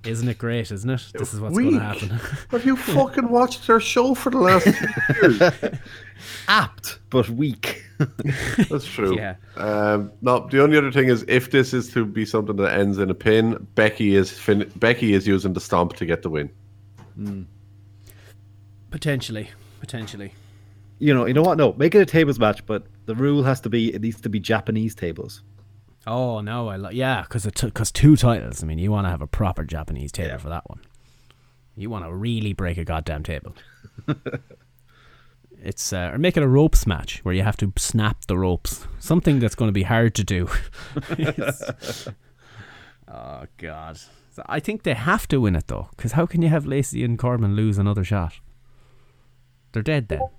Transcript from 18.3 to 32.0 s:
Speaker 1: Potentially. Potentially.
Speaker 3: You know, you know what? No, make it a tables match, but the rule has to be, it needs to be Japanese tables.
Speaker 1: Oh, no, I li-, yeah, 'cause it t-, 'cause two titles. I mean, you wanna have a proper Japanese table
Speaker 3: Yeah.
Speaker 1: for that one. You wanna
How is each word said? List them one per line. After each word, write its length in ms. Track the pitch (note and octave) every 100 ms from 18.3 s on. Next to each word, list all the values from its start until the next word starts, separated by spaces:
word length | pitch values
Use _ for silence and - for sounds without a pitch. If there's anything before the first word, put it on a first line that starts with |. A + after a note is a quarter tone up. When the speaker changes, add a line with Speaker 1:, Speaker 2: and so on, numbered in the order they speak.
| - - - - - -
Speaker 1:
Potentially. 600 | D3+ D#3 C3+ - G#2+ G2+ - - -
Potentially. 540 | - A#2 G#2+ G2+ G2 - - - - - - -
Speaker 3:
You 140 | D3
know, 120 | C3 A#2+
you 80 |
know 100 | C3
what? 140 | F3 D#3+
No, 140 | C3 F#2
make 180 | D#3+ G#3
it 60 |
a 40 | F3+
tables 340 | D#3+ D3 A#2
match, 260 | G#2+ G2+ -
but 200 | G#2 - - -
the 100 | A2+
rule 280 | C#3 C#3+
has 180 | C3+ C3
to 80 | A2+
be, 240 | A#2 A2+
it 80 | G#2
needs 180 | A2 A2
to 100 | A2+
be 120 | G#2
Japanese 540 | F#2 A2 - A2 A2 -
tables. 480 | F2 D#2 - - - - - - _ _ -
Speaker 1:
Oh, 360 | A#2+ B2+ A2
no, 260 | G#2 A#2+ A2+
I 80 | F#2+
li-, 200 | G2 A#2
yeah, 280 | C3 A#2 E2+
'cause 160 | A#2 G#2
it 100 | -
t-, 160 | A#2
'cause 180 | - -
two 280 | - D3 D3+
titles. 440 | A#2+ A2 A#1 A#1+
I 60 | D#2
mean, 100 | D#2
you 140 | F#2+
wanna 180 | G#2 F#2+
have 120 | F2
a 60 | D2
proper 360 | - G2 E2+
Japanese 480 | D2+ D#2+ D2+ C#2+ C#2+
table 200 | - E2+
Speaker 3:
Yeah. 60 | B1+
Speaker 1:
for 120 | D#2
that 200 | E2 -
one. 120 | - - - _ _ _ _ _ _ _ -
You 120 | G2+
wanna 240 | G#2+